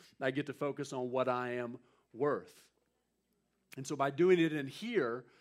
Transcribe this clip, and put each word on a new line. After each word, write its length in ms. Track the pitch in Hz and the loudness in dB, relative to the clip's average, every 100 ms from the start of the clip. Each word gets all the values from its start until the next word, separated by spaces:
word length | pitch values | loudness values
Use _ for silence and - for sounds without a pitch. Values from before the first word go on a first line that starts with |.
| - - | -20 -4
I 120 | 135 | -2
get 140 | 135 139 | -2 -4
to 60 | |
focus 400 | 123 143 143 135 | -4 -4 -4 -6
on 200 | 135 123 | -6 -2
what 160 | 127 127 | 0 2
I 240 | 123 123 | 0 -2
am 260 | 123 120 123 _ _ _ | -4 -4 -8 _ _ _
worth. 500 | 113 143 113 - - - _ _ _ _ _ _ _ _ _ _ - | -4 0 -2 -4 -20 -20 _ _ _ _ _ _ _ _ _ _ -12
And 100 | 135 | -6
so 80 | |
by 160 | 147 139 | -2 0
doing 300 | 139 180 180 | 4 6 6
it 120 | 165 | 4
in 140 | 151 135 | 0 -6
here, 580 | - 220 226 123 120 - _ | -8 -2 0 0 -2 -8 _